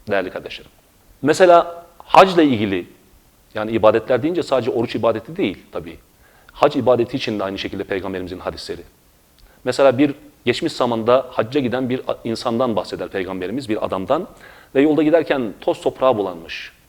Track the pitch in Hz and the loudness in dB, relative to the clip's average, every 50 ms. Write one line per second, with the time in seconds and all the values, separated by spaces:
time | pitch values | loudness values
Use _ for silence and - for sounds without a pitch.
0 | _ - 101 98 90 92 - 87 - - - - - - _ _ _ _ _ _ | _ -4 -2 -2 -2 -4 -8 -12 -12 -14 -14 -16 -18 -20 _ _ _ _ _ _
1 | _ _ _ _ 127 143 156 - 190 175 175 170 165 - - - - - _ - | _ _ _ _ 0 0 4 6 8 8 8 6 6 2 -4 -14 -18 -20 _ -20
2 | - - - 170 196 190 175 175 156 143 123 101 110 98 95 87 87 - - _ | -4 4 8 8 8 8 6 4 4 4 4 2 0 0 -2 -4 -4 -8 -16 _
3 | _ _ _ _ _ _ _ _ _ _ - 107 107 110 117 107 104 107 107 113 | _ _ _ _ _ _ _ _ _ _ -10 -8 -4 -2 0 4 4 4 4 4
4 | - - 127 123 131 160 180 170 135 - 135 127 113 123 - 113 123 - - 120 | 2 0 0 0 0 -2 -2 -4 -2 -2 -2 -2 0 0 -2 -2 -2 -2 -4 -2
5 | 110 117 110 110 - - 160 202 156 101 85 - - _ - 92 80 85 80 - | 0 0 -2 -2 -6 -10 -6 -4 -4 -4 -4 -6 -12 _ -14 -12 -12 -14 -16 -20
6 | _ _ _ _ _ _ _ _ _ _ - - 135 147 151 139 110 123 123 117 | _ _ _ _ _ _ _ _ _ _ 0 2 2 2 2 2 2 2 2 2
7 | 117 - - 135 - 120 107 101 98 98 98 95 - 90 98 98 95 - 101 92 | 0 -2 -4 -6 -6 -6 -6 -4 -6 -6 -6 -8 -8 -8 -8 -8 -6 -6 -6 -6
8 | 92 98 95 92 92 85 92 87 - 95 - - - - 90 85 82 - _ _ | -6 -6 -8 -8 -8 -10 -10 -10 -10 -10 -10 -10 -10 -12 -12 -12 -16 -20 _ _
9 | _ _ _ _ _ _ _ _ _ _ _ _ - 127 123 - 139 135 120 123 | _ _ _ _ _ _ _ _ _ _ _ _ -6 -4 0 4 4 4 4 4
10 | 147 139 135 - - - _ _ - 117 123 - 170 151 - - 131 120 117 113 | 2 0 0 -4 -16 -20 _ _ -4 -2 -2 -2 -4 -4 -2 -2 -2 -2 -2 0
11 | 110 120 123 135 131 - - - 113 113 131 151 127 117 117 131 131 120 131 127 | 2 2 2 2 2 -2 -4 -6 -4 -2 -2 -2 -2 -2 -2 -4 -2 -4 -4 -4
12 | - - - - - 117 113 - - 123 117 117 131 120 107 90 87 - 98 87 | -4 -6 -8 -6 -6 -6 -6 -4 -4 -4 -2 -2 -2 -2 -2 -2 -4 -6 -8 -10
13 | 92 85 - 98 92 90 92 92 90 92 113 143 127 107 107 - - 95 95 92 | -8 -6 -6 -6 -6 -6 -6 -8 -8 -6 -8 -6 -6 -4 -4 -4 -4 -4 -4 -4
14 | 95 95 139 165 202 - - - - - - - - _ - 135 147 156 147 160 | -2 -2 -2 -2 -4 -6 -14 -20 -20 -20 -20 -20 -16 _ 2 2 4 4 4 2
15 | 151 151 160 165 151 - 151 135 120 101 - - - 180 160 - - 127 - - | 2 4 4 2 2 0 -2 -2 -2 -4 -8 -6 -4 -4 -4 -2 -4 -4 -2 2
16 | 131 131 120 104 98 92 87 82 82 80 - - - - - _ _ | 2 2 2 2 -2 -4 -6 -10 -14 -16 -16 -16 -16 -18 -20 _ _